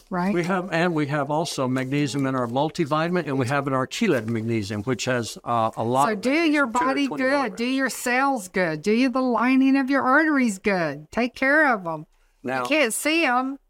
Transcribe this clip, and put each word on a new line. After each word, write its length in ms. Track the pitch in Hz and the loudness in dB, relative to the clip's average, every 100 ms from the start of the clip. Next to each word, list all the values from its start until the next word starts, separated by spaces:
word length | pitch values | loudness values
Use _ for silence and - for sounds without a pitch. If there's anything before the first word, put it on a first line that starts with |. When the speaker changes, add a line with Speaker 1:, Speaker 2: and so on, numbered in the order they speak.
| - | -6
Speaker 1:
right? 200 | 180 185 | -2 0
Speaker 2:
We 100 | 175 | 0
have, 260 | 170 190 190 | 0 -2 -2
and 220 | 165 180 | 0 0
we 140 | 156 139 | 0 0
have 240 | 147 135 | -2 -2
also 360 | 151 160 - 127 | -2 -2 -2 -2
magnesium 600 | 131 131 147 143 143 135 | -2 -2 -2 0 0 -2
in 80 | 131 | -2
our 100 | 120 | -2
multivitamin, 800 | 131 156 - 139 151 170 180 147 | 0 -2 -2 -2 0 0 -2 0
and 140 | 135 | -2
we 80 | 123 | 0
have 180 | 143 139 | 0 0
in 80 | |
our 140 | 131 127 | -2 -2
chelated 400 | - 190 131 110 | -2 0 0 0
magnesium, 560 | 113 113 113 98 104 | -4 -2 -2 -2 -4
which 220 | 113 123 127 | -4 -2 -2
has, 340 | 123 110 - | -2 -4 -8
uh, 280 | - 117 110 - | -4 0 0 -2
a 80 | |
lot 220 | 117 131 143 | 0 2 2
Speaker 1:
So 40 | |
Speaker 2:
of 80 | 202 | 0
Speaker 1:
do 80 | 233 | 0
Speaker 2:
magnesium, 240 | 311 330 | 0 2
Speaker 1:
your 120 | 294 254 | 2 0
body 160 | 247 | 0
Speaker 2:
two 60 | 262 | 0
hundred 180 | 269 269 | 0 -2
twenty 160 | 277 | -2
Speaker 1:
good. 60 | 262 | 0
Speaker 2:
milligrams. 260 | 285 240 190 | 0 -2 -4
Speaker 1:
Do 80 | 240 | -2
your 240 | 269 269 | 0 -2
cells 580 | - 247 247 277 262 185 | -4 -2 0 0 -2 -4
good. 360 | 190 175 156 | -2 -2 -2
Do 80 | 202 | 0
you 180 | 226 262 | 2 2
the 120 | 254 | 2
lining 540 | 254 220 247 262 269 277 | 0 2 2 4 4 4
of 140 | 262 | 2
your 140 | 277 | 0
arteries 560 | 247 285 320 277 240 190 | 4 4 4 4 2 0
good. 520 | 214 185 156 143 156 | 0 0 -2 -4 -6
Take 220 | 226 240 | -4 -4
care 400 | - 269 302 294 | 0 2 4 4
of 140 | 214 170 | 2 -2
'em. 180 | 156 156 _ _ _ 127 | -8 -10 _ _ _ -4
Speaker 2:
Now 180 | - | -2
Speaker 1:
You 40 | - | 2
can't 260 | 302 233 | 2 2
see 300 | - 294 330 294 | 0 0 2 2
'em. 320 | 247 262 277 | 0 -2 -8